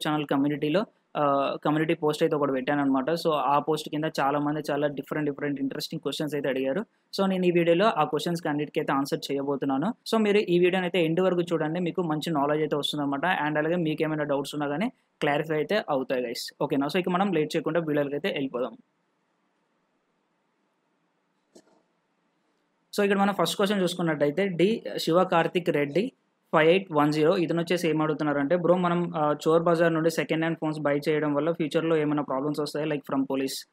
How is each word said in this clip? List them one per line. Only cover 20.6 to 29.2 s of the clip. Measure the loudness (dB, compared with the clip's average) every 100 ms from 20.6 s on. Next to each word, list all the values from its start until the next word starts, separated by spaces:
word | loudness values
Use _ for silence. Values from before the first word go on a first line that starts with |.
| _ _ _ _ _ _ _ _ _ _ _ _ _ _ _ _ _ _ _ _ _ _ _
So | -2
ఇక్కడ | 2 4
మనం | 2
first | 2 0 2
question | 2 2
చూసుకున్నట్టయితే | 0 0 -2 2 0 2 -2
డి | 2 2 2 -4 -6
శివ | 2 2
కార్తిక్ | 4 2 2 0 0
రెడ్డి | 0 0 0 -2 _ _ _ -2
ఫైవ్ | 4 6
ఎయిట్ | 4 2
వన్ | 2 2
జీరో, | 4 4 4
ఇతను | 0 -2
వచ్చేసి | 0 0 2
ఏం | 0
అడుగుతున్నారంటే, | 0 0 0 0 0 2
"బ్రో, | 2 2
మనం, | 2 0 -2
ఆ, | 0